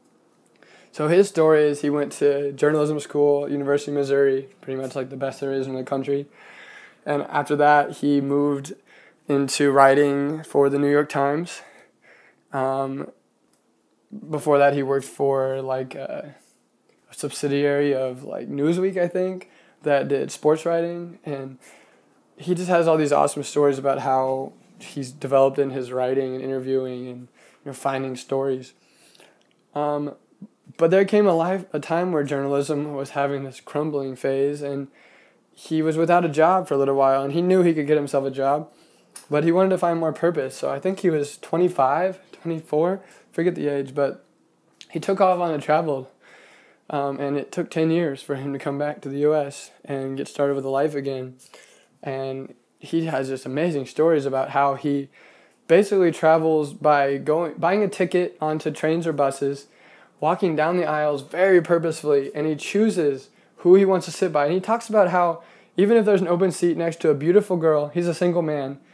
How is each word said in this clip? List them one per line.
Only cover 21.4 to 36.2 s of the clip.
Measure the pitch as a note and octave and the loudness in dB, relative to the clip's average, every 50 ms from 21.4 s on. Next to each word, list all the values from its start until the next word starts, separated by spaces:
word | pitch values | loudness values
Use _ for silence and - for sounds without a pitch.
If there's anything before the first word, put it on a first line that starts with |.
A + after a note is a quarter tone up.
| C3+ C3+ C3 - - - - - _ _ _ _ _ _ _ _ _ _ _ | -10 -12 -16 -18 -20 -20 -20 -20 _ _ _ _ _ _ _ _ _ _ _
he | - C#3+ F3 F3+ | -10 -6 -4 -4
just | E3+ F#3 F3 | -2 0 2
has | F#3 E3+ E3 E3 | 2 4 4 4
all | D#3+ | 4
these | D#3 D3+ C#3+ D3 | 4 2 2 4
awesome | D3 D3 C#3+ - D3+ C#3 | 4 2 2 0 -4 -8
stories | - - D3 D3 C#3+ C3+ C3+ | -4 0 2 2 2 2 2
about | C#3 C#3+ C3+ C#3+ | 0 -2 -2 0
how | D3 C#3 C3 C3 C3 C3 C3 C3 C3+ - - _ _ _ _ - | 0 0 0 0 0 -2 -4 -6 -8 -10 -16 _ _ _ _ -20
he's | - - - C#3+ C3+ B2 C3 | -20 -14 -10 -10 -10 -10 -10
developed | - - B2+ C#3 C3+ C3+ C#3 C3+ D3 | -10 -4 2 4 4 6 4 4 2
in | C#3 C3+ | -2 -2
his | C3 C#3 B2+ A#2+ B2+ | -2 -6 -8 -6 -4
writing | B2+ B2+ B2+ C3 C3+ C3+ C3 B2+ | -2 -2 0 0 0 -2 -2 -4
and | C3 C3 | -6 -6
interviewing | C3+ C3+ C3 B2+ C3 C3 C3 C3 B2+ B2+ B2 B2+ | -6 -6 -6 -4 -2 -2 -2 -2 -4 -6 -8 -10
and, | B2+ B2 B2 | -12 -12 -14
you | B2 B2 _ _ _ - _ _ - | -16 -20 _ _ _ -20 _ _ -16
know, | C#3+ C3 | -14 -10
finding | - - C#3 C3+ C3 C3+ C3 B2+ | -6 -4 -4 -2 -4 -4 -6 -8
stories. | B2 - - C#3 C3+ C3+ C#3 C3 C3 B2+ - - _ _ _ _ _ - - _ _ - _ _ _ _ _ _ _ _ _ - | -10 -8 -6 -4 -2 -2 -2 -4 -4 -8 -12 -20 _ _ _ _ _ -20 -20 _ _ -20 _ _ _ _ _ _ _ _ _ -8
Um, | D3 D3 D3 D3 D3 D3 C#3+ - - _ _ _ _ - - _ _ _ - - | -6 -4 -4 -4 -4 -4 -6 -10 -12 _ _ _ _ -20 -20 _ _ _ -18 -2
but | - E3 E3 | 0 2 4
there | F3+ G3 G3+ | 6 4 4
came | F#3+ A3 G#3 G#3 G3 | 4 4 4 4 4
a | E3+ | 4
life, | E3 E3 F3+ F#3+ G3 F3+ - - | 2 2 0 -2 -4 -6 -6 -8
a | D3+ | -8
time | C#3+ - E3 E3+ F3+ F#3 | -4 -2 -2 -2 0 0
where | F3 D3+ C#3 | 0 -2 -2
journalism | C3 C#3+ C#3 C#3 C#3 C#3+ C#3+ C#3+ D3 D#3 C#3+ D3 D3+ D3 | -2 -2 -2 -2 0 0 -2 0 -2 -2 -4 -4 -6 -6
was | C3+ C#3 C3+ | -8 -8 -6
having | - C#3+ C#3 C#3 C#3+ C3+ C#3 | -4 -4 -2 -2 -2 -4 -8
this | C3+ C3 - | -10 -14 -16
crumbling | - - - D3 D3+ D#3 D3 C#3+ C3+ C3+ C3 | -14 -8 -4 -4 -2 -2 -2 -4 -4 -6 -6
phase, | B2 - C#3 C3+ C3+ C#3 C#3+ D3 D3 | -4 -2 -2 0 0 0 0 -2 -4
and | D3 C#3+ C#3 C#3 C#3 C3+ _ _ _ _ _ _ _ _ _ _ _ _ _ | -6 -6 -6 -6 -8 -10 _ _ _ _ _ _ _ _ _ _ _ _ _
he | - - - D#3+ D#3+ D#3 | -18 -8 -4 -2 0 0
was | D#3+ D3+ | 0 2
without | D#3+ E3 D#3+ F3 F3 | 2 2 4 4 4